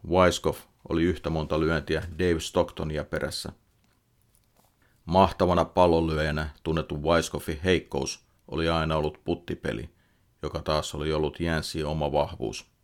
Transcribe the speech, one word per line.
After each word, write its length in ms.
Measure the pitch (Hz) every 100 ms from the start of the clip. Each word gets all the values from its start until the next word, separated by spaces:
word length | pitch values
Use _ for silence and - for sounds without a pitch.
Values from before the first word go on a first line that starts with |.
| 82
Weiskopf 520 | 90 90 87 80 - - _ -
oli 140 | 82
yhtä 280 | 87 82 73
monta 300 | 80 73 78
lyöntiä 420 | 80 80 73 78 80 80
Dave 220 | 90 82
Stocktonia 640 | - 92 73 - 80 76
perässä. 480 | 71 78 - - - - _ _ _ _ _ _ _ _ _ _ _ _ _ _
Mahtavana 600 | - 90 95 - 90 85
pallonlyöjänä 840 | 82 - 90 82 82 78 76 76 76 -
tunnettu 400 | - 80 76 76
Weiskopfin 580 | 76 85 78 76 - 78
heikkous 640 | 92 90 - 69 - - _ _ -
oli 200 | - 82
aina 280 | 82 78 78
ollut 240 | 76 -
puttipeli, 640 | - 85 - 90 - 57 - _ _ _ _ _
joka 200 | 76 76
taas 320 | 76 78 -
oli 180 | 76 76
ollut 280 | 78 76 -
Jenssin 460 | 82 80 - 80 73
oma 260 | 78 73
vahvuus. 640 | 71 73 - 55 - - _